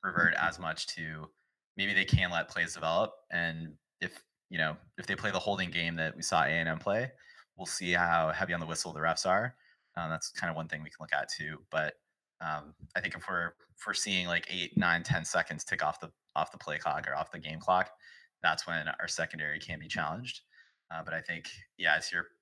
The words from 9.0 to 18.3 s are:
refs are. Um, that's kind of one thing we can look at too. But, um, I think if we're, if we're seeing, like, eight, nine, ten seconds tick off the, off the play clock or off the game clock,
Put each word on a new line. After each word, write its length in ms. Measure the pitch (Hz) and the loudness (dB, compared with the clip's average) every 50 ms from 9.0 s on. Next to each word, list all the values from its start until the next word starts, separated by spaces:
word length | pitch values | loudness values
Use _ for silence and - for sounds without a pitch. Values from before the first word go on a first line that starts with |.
refs 240 | 78 80 80 - - | 2 2 2 4 4
are. 300 | 92 92 101 113 123 123 _ _ _ _ _ _ _ _ 85 | 4 4 4 4 0 -6 _ _ _ _ _ _ _ _ -6
Um, 120 | 85 80 | -2 -2
that's 220 | 82 80 - - | -2 -4 -4 -6
kind 180 | - - - 87 | -6 -4 -4 -2
of 60 | 80 | -2
one 140 | 80 82 80 | -4 -4 -6
thing 120 | - 76 | -6 -8
we 80 | 78 73 | -8 -12
can 80 | - - | -12 -14
look 120 | 80 80 - | -6 -2 -2
at 140 | 71 73 - | -2 0 -2
too. 300 | - - 78 76 78 76 - _ | -6 -8 -8 -8 -8 -10 -12 _
But, 240 | - 80 78 76 - _ _ _ _ _ _ _ _ _ | -2 0 0 0 -4 _ _ _ _ _ _ _ _ _
um, 340 | 85 80 78 76 73 73 78 _ - - _ | -6 -4 -4 -4 -6 -10 -18 _ -20 -6 _
I 60 | 92 | -4
think 140 | 92 95 - | -4 -2 -6
if 80 | 90 85 - | -6 -6 -4
we're, 200 | 95 87 85 85 - _ - _ _ - | -2 -2 -2 -2 -6 _ -20 _ _ -12
if 100 | - 104 | -6 -4
we're 60 | 95 | -2
seeing, 340 | - - 107 98 92 90 87 | -2 0 0 2 0 2 2
like, 200 | 87 85 - - | 0 0 0 -2
eight, 280 | 87 92 85 - - - | -6 -4 -6 -2 0 2
nine, 260 | 87 87 85 85 85 | 4 4 4 2 2
ten 220 | - - 87 80 | 0 0 0 0
seconds 380 | - - 85 82 - 82 80 - | 0 0 0 0 0 -4 -8 -4
tick 200 | - - 78 78 | -4 -2 0 0
off 160 | 73 78 - | 0 0 -2
the, 120 | - 80 _ _ _ _ _ | -8 -14 _ _ _ _ _
off 160 | 73 78 - | -2 -2 -2
the 60 | - - | -4 -12
play 200 | - - 76 76 | -6 -6 -6 -4
clock 300 | - 80 73 73 76 71 | -2 -2 -2 -2 -2 -4
or 80 | 69 | -4
off 160 | 73 78 - | -4 -4 -6
the 80 | - 80 | -8 -12
game 200 | 78 76 80 80 | -10 -8 -10 -6
clock, 320 | - - 92 92 95 - - _ - - - - - _ | 2 4 4 4 4 2 -4 _ -20 -20 -20 -20 -20 _